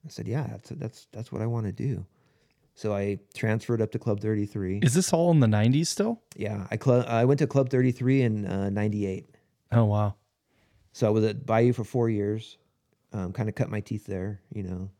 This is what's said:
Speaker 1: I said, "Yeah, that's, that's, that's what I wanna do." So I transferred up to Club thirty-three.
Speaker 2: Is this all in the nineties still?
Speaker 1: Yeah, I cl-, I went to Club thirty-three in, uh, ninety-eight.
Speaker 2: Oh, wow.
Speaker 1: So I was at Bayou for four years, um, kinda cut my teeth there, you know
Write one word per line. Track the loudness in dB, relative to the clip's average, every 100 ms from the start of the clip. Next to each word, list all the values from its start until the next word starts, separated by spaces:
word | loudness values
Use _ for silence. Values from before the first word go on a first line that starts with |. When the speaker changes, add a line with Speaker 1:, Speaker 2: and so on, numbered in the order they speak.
| -16
Speaker 1:
I |
said, | -12 -6
"Yeah, | -4 -4
that's, | -10 -14
that's, | -10 -10 -12 _
that's | -14 -10
what | -6
I | -4
wanna | -4 -4
do." | -4 -4 -6 -8 _ _ _ _ _ _ _
So | -4 -2
I | -2 -4 _ -4
transferred | -2 -2 -2 -2
up | -2
to | -4
Club | -4 -2
thirty-three. | -2 -2 -4 -4 -4 0
Speaker 2:
Is | 2 2
this | 2
all | 2 4
in | 6
the | 6
nineties | 6 4 4 0
still? | -2 -2 -2 _ -10
Speaker 1:
Yeah, | -6 -6 -6
I | -2
cl-, | 4 4 4
I | 2 4
went | 4
to | 2
Club | 2 2
thirty-three | 2 2 2 2 4
in, | 2 0 -2
uh, | -2 -2
ninety-eight. | -2 -2 -2 -4 -6 -10 _ _ _ _
Speaker 2:
Oh, | 2 4
wow. | 2 0 -4 _ _ _ _ _ _ _
Speaker 1:
So | -2 2
I |
was | 2
at | 2 -2 0
Bayou | 4 4
for | 2
four | -2 -2 0
years, | 0 -2 -4 -8 -20 _ _ _ _ _
um, | -8 -6
kinda | -4 -6
cut | -4 -4
my | -4
teeth | -6 -10 -6
there, | -6 -6 -8 _
you | -10
know | -8 -8 -10 _